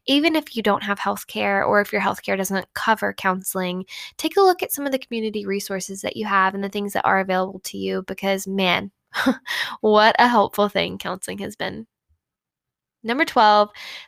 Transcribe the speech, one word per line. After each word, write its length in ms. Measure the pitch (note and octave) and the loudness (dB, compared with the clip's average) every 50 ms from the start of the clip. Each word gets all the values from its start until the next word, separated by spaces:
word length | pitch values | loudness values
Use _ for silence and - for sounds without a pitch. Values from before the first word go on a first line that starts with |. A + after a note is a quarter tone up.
| _ | _
even 280 | - C4+ C#4+ D4+ E4+ D#4+ | 0 2 2 4 2 2
if 200 | D#4 D4+ - - | 0 -2 -4 -4
you 80 | A#3 G#3 | -2 0
don't 180 | G#3 G3 - | 0 0 0
have 160 | G#3 G#3 G3+ | -2 -4 -4
healthcare, 680 | - - G3+ G3+ G3+ - - - G#3+ G#3 G3+ G3 G3 - | -4 -2 -4 -4 -4 -6 -10 -6 -4 -2 0 2 2 2
or 120 | - G#3 G3+ | 4 4 2
if 140 | G3+ - - | 2 2 0
your 80 | G3+ | -2
healthcare 340 | G3+ G3 G3 - - - G3 | 0 0 -2 -4 -4 -4 -2
doesn't 380 | F#3+ F#3+ - G3 F#3+ - - - | -2 -2 -2 -2 -4 -4 -6 -8
cover 400 | - - A3+ A3 G#3 G#3 G3 G3 | -4 0 0 0 0 0 -4 -4
counseling, 720 | - - F#3+ F#3 F#3+ F#3 - - F#3+ F#3 F3+ F3+ F#3 F#3+ - - - - - - | -2 -2 -2 -2 -2 -4 -4 -4 -2 -2 -2 -4 -6 -8 -10 -12 -16 -16 -16 -8
take 200 | - - D#4 - | -4 -4 0 2
a 40 | G4 | 4
look 220 | G4 F#4 F4+ F4+ - | 4 4 4 2 -2
at 80 | - | -6
some 160 | - C#4+ C#4+ | -6 -4 -4
of 40 | C#4 | -2
the 60 | C4 | -4
community 480 | C4 - - A#3 A3+ A3 A3 G#3 G#3 G3+ | -4 -4 -6 -6 -4 -4 -4 -4 -4 -4
resources 560 | G3 G3 G3+ G3 - G3 F#3 - - G3 G3 | -4 -4 -4 -4 -6 -6 -6 -8 -8 -10 -8
that 160 | - - - | -8 -6 -6
you 80 | - G#3+ | -6 -4
have 300 | G#3 G3+ G3 F#3+ F#3+ G3 | 0 2 2 2 2 0
and 80 | G3 G3 | -2 -4
the 60 | G3 | -4
things 240 | - G#3 G3+ G3+ - | -4 -4 -4 -4 -2
that 120 | - - | 0 2
are 140 | - G3 F#3+ | 2 2 2
available 400 | F#3 F#3+ F#3 F#3 F#3 G3 F#3+ F#3+ - | 2 0 0 0 -2 -4 -6 -10 -12
to 120 | - - | -12 -8
you, 240 | G3 F#3+ F#3+ F#3+ F#3+ F#3+ | -6 -4 -4 -4 -4 -6
because, 400 | - F#3+ - G3 G3 G3 F#3+ - | -8 -8 -4 -2 -2 -2 -2 -4
man, 420 | F#3+ G3 G3 F#3+ F3+ F3 F#3+ G3+ G3 - _ _ _ - | -4 -2 0 2 2 2 0 0 -4 -12 _ _ _ -6
<laughs> 680 | - - C4 - - - - - - - - - - | -2 0 0 0 0 -2 -8 -6 -6 -6 -6 -4 0
what 340 | - G#3+ G#3 G#3 G#3+ A3+ - | 2 4 6 6 6 6 6
a 100 | - A#3+ | 6 4
helpful 400 | B3 A#3+ G#3+ G3 - - - G#3 | 4 6 4 2 2 2 0 0
thing 300 | G3+ - F#3+ E3+ F3+ F#3 | 0 0 -2 -2 -4 -6
counseling 400 | F#3+ - F3 F3+ F#3+ - F#3 F#3 | -8 -8 -8 -8 -8 -8 -10 -10
has 180 | G3 G3 G3 G#3+ | -8 -10 -10 -8
been. 300 | - E3+ F3+ F#3 A3 A3+ - _ _ _ _ _ _ _ _ _ _ _ _ _ _ _ _ _ _ _ _ _ _ - | -8 -8 -8 -8 -10 -14 -18 _ _ _ _ _ _ _ _ _ _ _ _ _ _ _ _ _ _ _ _ _ _ -6
Number 220 | A3 A#3+ C#4 E4 | -2 0 0 0
twelve, 440 | E4 - B3 G#3+ G#3+ G#3 G#3 G#3 G#3 - - - - - - - | 2 4 6 6 8 8 6 4 2 -2 -10 -16 -16 -16 -18 -18